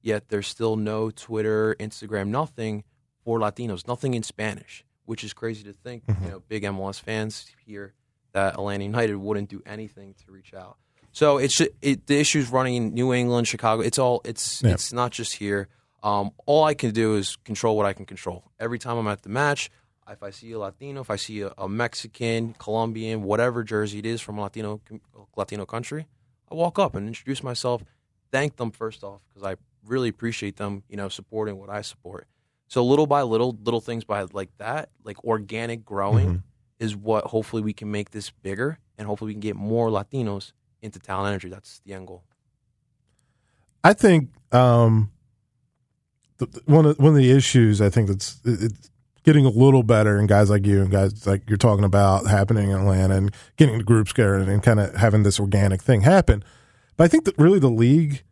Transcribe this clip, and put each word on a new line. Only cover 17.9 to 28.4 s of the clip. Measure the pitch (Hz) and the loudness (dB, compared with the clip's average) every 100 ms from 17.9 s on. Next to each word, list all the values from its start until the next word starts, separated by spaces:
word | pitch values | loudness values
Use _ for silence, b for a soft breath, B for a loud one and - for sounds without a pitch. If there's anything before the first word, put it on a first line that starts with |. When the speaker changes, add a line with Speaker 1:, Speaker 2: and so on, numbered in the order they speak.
Speaker 1:
can | 95 95 | -6 -16
control. | 95 92 90 _ _ | -14 -12 -14 _ _
Every | 113 120 | -10 -10
time | 123 117 | -8 -6
I'm | 107 | -6
at | 101 | -8
the | 95 | -8
match, | 117 147 143 - _ _ _ - | -4 -2 -4 -8 _ _ _ -20
if | 104 | -20
I | 101 | -20
see | 98 113 | -20 -16
a | 113 | -12
Latino, | 98 - 139 139 | -12 -14 -16 -16
if | 127 | -8
I | 104 | -8
see | - 107 | -8 -10
a, | 98 - | -12 -10
a | 95 | -8
Mexican, | 107 117 - 113 - 117 113 113 113 | -4 -6 -6 -16 -8 -4 -4 -6 -12
Colombian, | - 110 113 113 113 110 | -6 -4 -4 -6 -8 -8
whatever | 98 107 123 120 | -4 -2 -2 -2
jersey | 110 107 107 104 | -6 -4 -4 -8
it | 110 | -8
is | 117 | -8
from | - 104 | -10 -10
a | |
Latino | 101 113 107 104 _ | -10 -10 -12 -12 _
com-, | 110 _ 104 101 - | -20 _ _ _ -10
Latino | 98 104 95 | -8 -10 -10
country, | 117 127 151 160 _ _ _ _ | -12 -10 -14 -16 _ _ _ _
I | 160 | -4
walk | 170 180 | -4 0
up | 185 - | -2 -4
and | 104 | -10
introduce | 113 131 135 | -12 -10 -8
myself, | 131 120 127 120 - _ _ _ _ | -8 -6 -4 -6 -8 _ _ _ _
thank | 131 | -4